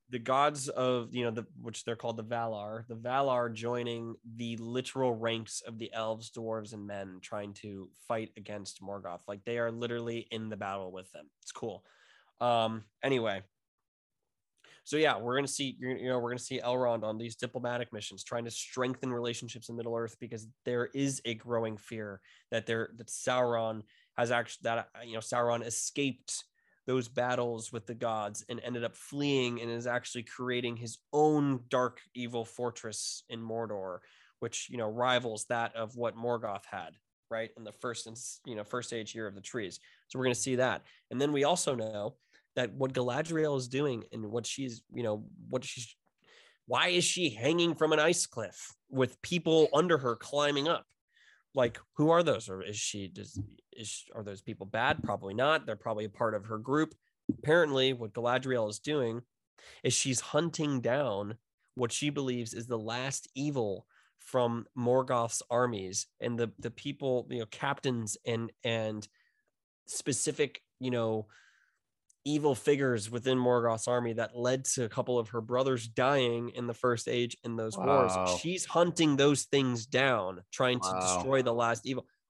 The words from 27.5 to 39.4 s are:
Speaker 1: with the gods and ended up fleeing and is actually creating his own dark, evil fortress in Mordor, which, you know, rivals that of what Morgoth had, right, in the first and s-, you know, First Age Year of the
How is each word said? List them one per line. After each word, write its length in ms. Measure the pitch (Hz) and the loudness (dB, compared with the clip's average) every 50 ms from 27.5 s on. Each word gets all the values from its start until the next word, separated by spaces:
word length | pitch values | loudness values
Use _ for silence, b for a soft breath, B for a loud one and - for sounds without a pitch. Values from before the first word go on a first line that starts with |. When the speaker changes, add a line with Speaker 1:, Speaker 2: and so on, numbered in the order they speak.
| 117 110 113 - - | -2 -4 -6 -8 -8
Speaker 1:
with 140 | 117 - - | -8 -8 -8
the 80 | 120 | -8
gods 500 | 113 123 117 110 110 104 104 107 - - - | -4 -2 -2 0 -2 -2 -4 -6 -8 -10 -8
and 120 | 120 117 | -10 -8
ended 240 | - 117 123 120 117 | -6 -6 -4 -4 -4
up 120 | 117 - | -4 -6
fleeing 640 | - - - 143 143 143 143 139 135 127 120 120 117 | -8 -14 -10 -4 -2 2 4 4 4 4 2 0 -2
and 120 | 117 117 | -4 -4
is 160 | 117 117 120 123 | -4 -4 -2 -2
actually 340 | 120 123 - - - 123 | -2 -2 -2 -4 -8 -8
creating 560 | 110 - - - 127 123 123 123 123 120 117 117 | -8 -8 -10 -6 -4 -2 -2 0 -2 -2 -4 -6
his 220 | 120 117 - - _ _ | -8 -10 -12 -14 _ _
own 500 | - 147 151 151 151 151 143 143 135 123 120 123 | 2 4 6 6 6 6 4 4 2 0 -2 0
dark, 320 | - 127 156 143 - - - _ _ | 0 2 2 0 -2 -6 -16 _ _
evil 320 | 123 123 117 120 120 113 | -8 -8 -4 -4 -4 -4
fortress 800 | 113 - - 123 120 117 - - 110 107 - - - - - - _ | -4 -6 -6 -6 -6 -6 -6 -10 -10 -8 -8 -8 -8 -8 -10 -10 _
in 140 | 117 117 | -12 -10
Mordor, 600 | 113 113 110 117 117 107 104 98 95 95 90 90 b b b b b b b _ | -8 -6 -6 -4 -4 -4 -6 -6 -6 -8 -8 -10 b b b b b b b _
which, 320 | - 117 - - - - | -8 -6 -6 -6 -8 -6
you 80 | 123 120 | -4 -2
know, 100 | 113 107 | -2 -2
rivals 580 | 107 120 123 127 127 123 123 120 110 107 - - | 0 2 2 4 4 4 2 0 -4 -6 -4 -2
that 260 | 120 117 117 110 - | -2 0 0 -2 -2
of 200 | 113 113 110 123 | -4 -6 -6 -4
what 200 | 120 117 113 107 | -4 -4 -4 -2
Morgoth 500 | 113 117 120 120 113 117 110 98 98 - - | -2 -2 -2 -2 -2 -2 -4 -6 -6 -8 -10
had, 220 | - 95 85 78 80 _ _ _ _ _ _ _ | -10 -10 -10 -10 -14 _ _ _ _ _ _ _
right, 180 | 113 113 113 110 - 123 | -6 -4 -4 -6 -8 -12
in 60 | 110 | -14
the 80 | 104 | -16
first 340 | - - - 123 117 - - | -14 -8 -6 -6 -6 -6 -8
and 100 | 113 113 | -10 -12
s-, 240 | 120 - - - - _ | -12 -12 -12 -12 -12 _
you 80 | 139 117 | -10 -8
know, 100 | 107 104 | -8 -6
First 300 | - - 123 117 - 120 | -4 -6 -6 -6 -4 -6
Age 220 | 117 107 104 - | -6 -6 -6 -8
Year 100 | 113 110 | -8 -8
of 80 | 104 98 | -8 -8
the 80 | 101 | -10